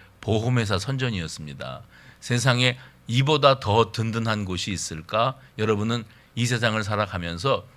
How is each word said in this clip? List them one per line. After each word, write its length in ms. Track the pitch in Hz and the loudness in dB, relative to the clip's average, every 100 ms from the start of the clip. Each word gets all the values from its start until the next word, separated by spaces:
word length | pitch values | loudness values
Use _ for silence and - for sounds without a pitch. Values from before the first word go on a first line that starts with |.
| - - | -20 -8
보험회사 580 | - 107 117 123 104 95 | 0 0 2 0 2 -2
선전이었습니다. 1040 | - 135 127 98 80 - 76 67 65 65 - - - - | -2 -4 -2 -4 -6 -10 -12 -12 -12 -12 -16 -20 -20 -20
"세상에 580 | - 120 123 120 127 123 - - - | -2 2 2 4 2 0 -14 -20 -2
이보다 540 | 120 135 151 139 131 | 0 2 6 6 6
더 320 | - 107 110 | 4 4 4
든든한 520 | - 110 113 113 107 | 0 -2 -2 0 -2
곳이 280 | 95 90 - | -2 -4 -4
있을까?" 640 | 87 - 80 80 110 127 131 - - | -4 -6 -10 -4 0 0 -2 -14 -2
여러분은 460 | 110 104 107 117 107 - - | 0 2 0 -4 -6 -18 -14
이 120 | 117 117 | -4 -2
세상을 360 | 120 113 110 | 0 0 -2
살아가면서 800 | 104 104 101 92 85 85 135 104 - | -4 -4 -4 -6 -8 -4 -2 -2 -6